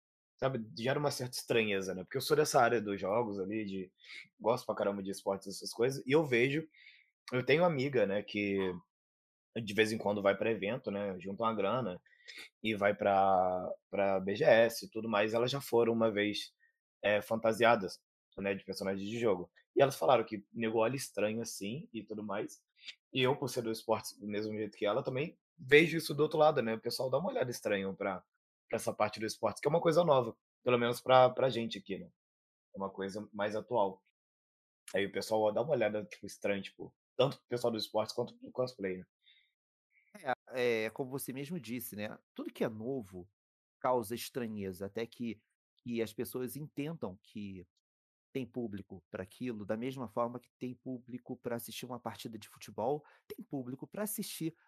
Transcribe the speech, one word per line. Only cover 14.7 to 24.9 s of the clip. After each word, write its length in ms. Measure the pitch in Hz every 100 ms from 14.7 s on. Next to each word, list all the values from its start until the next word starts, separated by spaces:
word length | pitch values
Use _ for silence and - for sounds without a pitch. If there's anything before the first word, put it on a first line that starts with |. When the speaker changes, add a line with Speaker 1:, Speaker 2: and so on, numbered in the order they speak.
| - 95
Speaker 1:
e 40 |
tudo 180 | 113 113
mais, 260 | 104 110
elas 160 | 117 123
já 100 | 139
foram 320 | - 117 117
uma 180 | 117 113
vez, 420 | 101 104 104 - _ _ _ _ _
eh, 200 | 101 104
fantasiadas, 800 | - 113 110 107 113 113 90 - _ _ _ -
né, 160 | 98
de 100 | 98
personagens 440 | - 95 98 98 101
de 100 | 117
jogo. 300 | 113 92 90 _ _ -
E 60 |
elas 140 | 139 -
falaram 280 | 156 123
que 220 | 113 104 -
nego 260 | 117 113 110
olha 180 | 113 135
estranho, 460 | - - 104 110
assim, 460 | 113 - 101 127 -
e 100 | 113
tudo 180 | 101 107
mais, 380 | 104 101 - - _ _ - - _
e 100 | 131
eu, 140 | 127 135
por 120 | 131
ser 120 | 123
do 80 | 113
esportes 460 | 110 - 110 - -
do 80 | 104
mesmo 260 | 104 107
jeito 220 | 107 104 -
que 80 |
ela, 160 | 104